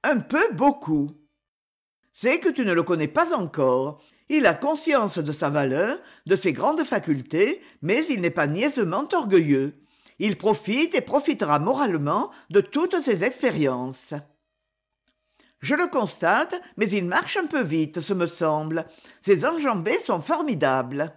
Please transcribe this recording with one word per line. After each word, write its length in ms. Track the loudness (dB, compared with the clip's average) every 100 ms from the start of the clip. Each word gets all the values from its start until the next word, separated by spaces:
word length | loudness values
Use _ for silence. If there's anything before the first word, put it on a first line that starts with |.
Un 160 | 2 0
peu 340 | 0 0 0
beaucoup. » « 580 | 4 2 2 -2 -2 -2 -8 _ _ _ _ _ _ _ _ _
C'est 260 | -4 0 2
que 100 | 0
tu 160 | 0
ne 80 | 2
le 100 | 2
connais 240 | 2 0 0
pas 260 | 0 0
encore. 680 | 0 -2 0 2 2 0 -8 _ _ _
Il 180 | 2
a 100 | 2
conscience 640 | 2 -2 -2 2 2 0 -2
de 120 | -6
sa 180 | -4 -2
valeur, 480 | 0 0 0 -2 -4 -10 -18
de 100 | -2
ses 160 | 0 0
grandes 320 | 0 0 0
facultés, 800 | -2 -2 -2 -4 -2 0 0 0 -10 _
mais 240 | -2 0 0
il 120 | -2
n'est 100 | -2
pas 180 | 0 -2
niaisement 600 | 0 0 0 -2 -2 0
orgueilleux. 600 | -2 4 4 4 2 0 -6 _ _ _ _
Il 160 | -4
profite 600 | 0 0 -2 -2 -2 0
et 60 | -2
profitera 580 | 0 0 0 -2 0 2
moralement 720 | 2 0 0 0 0 -2 -4 -10 _
de 100 | 0
toutes 400 | 2 -2 0 0
ses 200 | 0 0
expériences. » 920 | 0 0 -2 0 0 0 -6 -10 -12 -14 -14 _ _ _ _ _ _ _ _ _ _ _ _ _
Je 160 | -2
le 120 | 0 0
constate, 720 | 0 -2 0 2 2 0 -6 -10
mais 140 | -4 -2
il 160 | 0
marche 320 | 0 -2 0 -4
un 80 |
peu 160 | -2 -2
vite, 380 | 0 -2 -2 -6
ce 140 | -4
me 100 | -2
semble. 640 | -2 0 -2 0 -2 -6 -8 -18 -20 -8
Ses 240 | 2 2
enjambées 540 | 2 0 -2 -2 0 -2
sont 220 | 0 -4
formidables. 920 | -2 -2 -2 0 2 2 -2 -4 -6